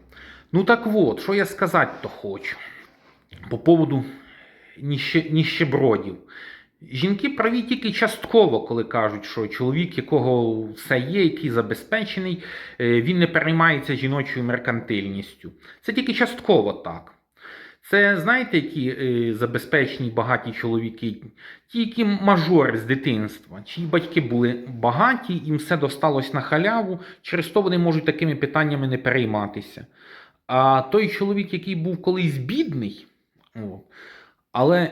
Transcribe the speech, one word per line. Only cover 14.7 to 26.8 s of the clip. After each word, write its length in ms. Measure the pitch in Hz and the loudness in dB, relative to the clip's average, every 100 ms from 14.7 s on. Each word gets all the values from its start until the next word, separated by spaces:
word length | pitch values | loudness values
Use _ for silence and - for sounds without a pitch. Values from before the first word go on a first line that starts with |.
| 117 - 107 98 98 98 - 82 - - - | -4 -2 -4 -4 -8 -12 -16 -20 -20 -20 -16
Це 120 | - | -6
тільки 200 | 214 269 | -4 -2
частково 600 | 208 240 - - 170 101 | 0 -2 -2 2 4 4
так. 400 | - 87 80 - _ _ _ - - - - - | -2 -8 -12 -14 _ _ _ -20 -20 -20 -20 0
Це, 280 | 202 202 190 | 2 4 2
знаєте, 400 | 175 247 247 165 | 0 0 0 0
які, 380 | 143 160 127 135 | 0 -4 -4 -2
е, 340 | 131 120 117 | -2 0 0
забезпечені 760 | 110 120 120 - 151 131 - 123 | -2 -2 -4 0 0 0 -2 -6
багаті 420 | 113 113 127 120 | -2 0 0 -2
чоловіки? 640 | 113 120 113 113 110 117 101 - - - - _ | -6 -2 -2 -4 -6 -8 -8 -14 -20 -20 -20 _
Ті, 120 | 233 | -4
які 260 | 214 - 214 | -2 0 0
мажори 720 | 196 196 185 160 170 131 113 | 2 4 4 6 6 4 2
з 60 | |
дитинства, 800 | 113 135 139 110 107 - - 92 | 0 0 0 0 -2 -8 -18 -18
чиї 260 | - - 170 | -14 -8 -2
батьки 340 | 170 - 170 | -2 0 -2
були 380 | 123 120 120 120 - | 0 2 0 0 -8
багаті, 640 | 117 120 127 233 240 - | -2 0 2 2 2 -2
їм 220 | 175 151 151 | -6 -2 -4
все 200 | - 170 | 0 0
досталось 560 | 143 - 160 139 135 | 0 0 0 0 -2
на 80 | 143 | -4
халяву, 580 | - 156 196 233 | 0 0 2 0